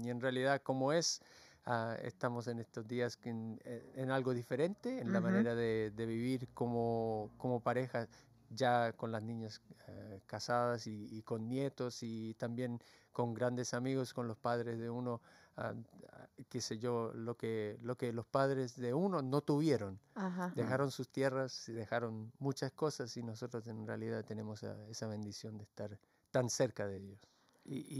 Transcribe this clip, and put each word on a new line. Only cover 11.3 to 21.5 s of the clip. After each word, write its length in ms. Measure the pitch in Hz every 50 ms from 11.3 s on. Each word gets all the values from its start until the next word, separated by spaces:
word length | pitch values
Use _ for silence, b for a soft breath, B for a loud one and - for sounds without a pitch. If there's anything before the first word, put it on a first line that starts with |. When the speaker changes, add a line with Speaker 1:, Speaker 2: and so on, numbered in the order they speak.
| 120 113 110 117
Speaker 1:
nietos, 540 | 127 131 139 135 - - 127 123 - -
y 320 | 120 113 113 110 110 110 110
también 460 | - 127 117 120 120 127 120 120 117 b b b b b b
con 200 | - - 123 120 113
grandes 400 | 107 123 123 123 123 123 - -
amigos, 380 | 120 127 135 135 135 127 -
con 140 | - 127 120
los 100 | 117 107
padres 420 | - - 120 120 120 117 120 117 113
de 100 | 117 117
uno, 300 | 117 123 123 123 120 113 b b b b b b b
ah, 180 | - 117 113 113 117 113 - - - - -
ah, 140 | - - - - _ - 131 -
qué 120 | - 123
sé 180 | - - 117 107
yo, 340 | 117 123 120 117 113 113 -
lo 220 | 117 113 117 120
que, 400 | - - 113 113 110 107 104 107 -
lo 140 | 120 120 127
que 160 | - - 120
los 140 | 113 117 110
padres 500 | - - 135 139 139 139 131 131 120 -
de 180 | 131 123 120 123
uno 260 | 156 190 202 185 156
no 180 | 135 127 135 147
tuvieron. 580 | - - 147 143 160 160 135 107 104 98 98 104 - _ -
Speaker 2:
Ajá. 360 | 214 190 185 175 185 180 180 160
Speaker 1:
Dejaron 360 | 127 113 113 127 131 143 135
sus 180 | - - 123 -
tierras 580 | - 131 135 135 127 135 135 127